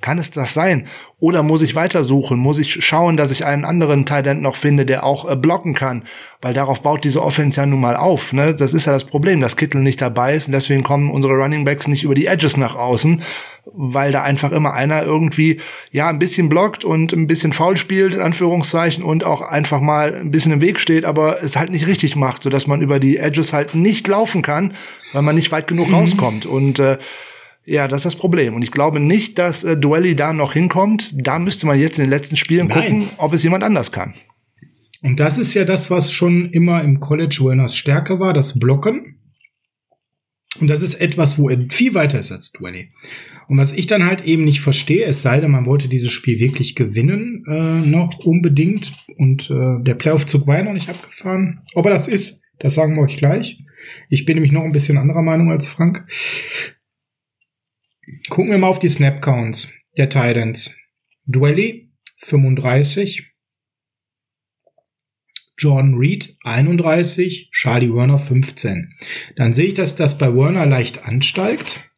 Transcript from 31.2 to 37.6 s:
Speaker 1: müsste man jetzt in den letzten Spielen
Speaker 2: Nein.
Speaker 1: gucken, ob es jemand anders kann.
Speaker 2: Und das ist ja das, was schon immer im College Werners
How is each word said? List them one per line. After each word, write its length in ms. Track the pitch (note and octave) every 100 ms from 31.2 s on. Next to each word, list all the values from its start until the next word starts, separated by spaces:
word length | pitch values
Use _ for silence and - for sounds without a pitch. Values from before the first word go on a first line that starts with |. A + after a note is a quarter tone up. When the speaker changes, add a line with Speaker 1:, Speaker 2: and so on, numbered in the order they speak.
| B2+ D3
Speaker 1:
müsste 260 | F3+ - D#3
man 140 | C#3
jetzt 180 | D#3 D#3+
in 60 |
den 60 | C3+
letzten 260 | C#3+ C#3+ D3
Spielen 320 | - E3 F3
Speaker 2:
Nein. 100 | D#3+
Speaker 1:
gucken, 320 | D#3 G#3+ G3+ -
ob 160 | D3+
es 100 | E3
jemand 220 | D#3+ F#3
anders 300 | G#3+ F#3+ A#2
kann. 200 | - F#2 - _ _ _ _ - _ _ -
Speaker 2:
Und 200 | C#3+ C3+
das 160 | D3+ B3+
ist 160 | A#3
ja 100 | G#3
das, 260 | F3+ F#3+ -
was 220 | F3+ -
schon 360 | - F3 F3 F3
immer 360 | E3+ F3 E3+
im 160 | D3+ C#3
College 400 | - D3+ D#3+ -
Werners 360 | C3 C3